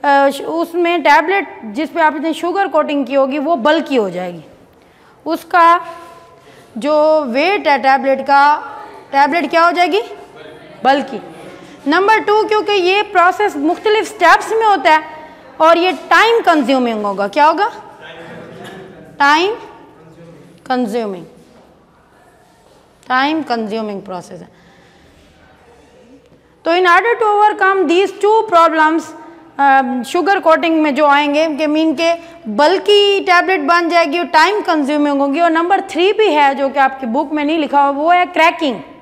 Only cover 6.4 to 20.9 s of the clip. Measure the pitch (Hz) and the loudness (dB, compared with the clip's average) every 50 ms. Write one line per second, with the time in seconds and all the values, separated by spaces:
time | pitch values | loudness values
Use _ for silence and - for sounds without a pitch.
6.4 | _ - - - - _ - 233 208 285 302 302 302 311 311 311 302 254 220 262 | _ -20 -20 -20 -20 _ -14 -6 -4 -2 0 2 2 2 2 0 0 -2 -2 -2
7.4 | 302 349 403 415 285 311 285 269 220 269 269 269 247 269 269 269 269 269 277 277 | 0 0 -2 -2 0 0 0 2 2 2 2 2 2 0 -2 -2 0 2 4 4
8.4 | 285 294 294 311 - - - - - - - - - - - 277 277 294 277 339 | 4 4 2 0 -4 -14 -16 -18 -18 -20 -20 -20 -18 -4 0 0 2 2 2 -2
9.4 | 311 - - 330 330 339 349 339 349 359 302 403 480 - - - - - - - | -2 0 2 2 2 2 2 2 0 0 0 -2 -4 -4 -12 -18 -20 -20 -20 -20
10.4 | - - - - - - - - - 254 269 294 262 - - 202 - - - - | -20 -20 -20 -20 -20 -20 -20 -4 0 2 2 2 0 -6 -10 -14 -14 -16 -20 -20
11.4 | - - - - - - - - - 277 302 349 381 403 440 440 440 440 415 427 | -20 -20 -20 -20 -20 -20 -20 -10 -4 -2 0 2 2 2 2 2 2 0 0 0
12.4 | 427 427 427 427 403 359 415 403 349 349 381 403 415 403 415 370 339 359 359 - | 0 0 -2 -2 0 0 -2 0 0 0 0 0 -2 0 0 2 2 2 2 0
13.4 | 415 403 277 302 277 311 349 339 - 440 427 440 381 - - - 359 320 359 415 | -2 -2 -2 -2 -2 -2 -4 -2 0 0 0 0 -2 -4 -6 0 4 4 4 4
14.4 | 381 - 403 440 453 440 403 392 392 339 311 311 311 - - - - - - - | 2 -2 -2 0 2 2 0 2 2 2 2 2 0 -4 -18 -20 -20 -20 -20 -20
15.4 | - - - - 320 320 339 339 339 370 359 - - - 349 330 403 453 466 466 | -20 -20 -4 0 4 4 4 4 2 -2 -2 -4 -2 2 2 4 4 4 2 2
16.4 | 349 - 339 311 269 214 277 262 247 240 226 214 208 202 196 190 202 202 202 302 | 2 2 2 2 2 2 0 0 0 -2 -2 -4 -4 -6 -4 -4 -4 -4 0 2
17.4 | 285 311 330 320 403 453 - - - - - - - - - - - - - - | 2 2 4 2 -2 -4 -4 -10 -20 -20 -20 -20 -20 -20 -20 -20 -20 -20 -18 -18
18.4 | - - - - - - - - - - - - - - - - 285 277 294 320 | -18 -18 -18 -18 -18 -18 -18 -18 -20 -20 -20 -20 -20 -20 -4 0 2 2 2 2
19.4 | 349 392 453 480 - - - - - - - - - - - - - - - - | 0 -2 -4 -6 -12 -20 -20 -20 -20 -20 -20 -20 -20 -20 -20 -20 -20 -20 -20 -20
20.4 | - - - _ _ - 254 254 254 208 | -20 -20 -20 _ _ -6 -4 -2 -2 -4